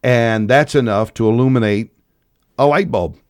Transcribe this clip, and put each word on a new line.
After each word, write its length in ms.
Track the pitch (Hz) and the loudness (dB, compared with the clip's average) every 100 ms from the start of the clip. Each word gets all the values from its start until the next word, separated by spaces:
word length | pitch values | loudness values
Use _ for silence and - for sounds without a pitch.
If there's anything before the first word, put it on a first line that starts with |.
and 460 | 123 123 117 110 107 | 0 0 0 -2 2
that's 260 | 131 151 | 2 2
enough 380 | 147 120 101 110 | 0 0 -2 -4
to 140 | - 113 | -2 0
illuminate 640 | 117 131 127 110 104 113 _ _ _ _ _ _ - | 2 2 2 0 -2 -4 _ _ _ _ _ _ -2
a 80 | 143 | 0
light 240 | 143 196 | 0 -2
bulb. 280 | 104 87 85 | -4 -4 -8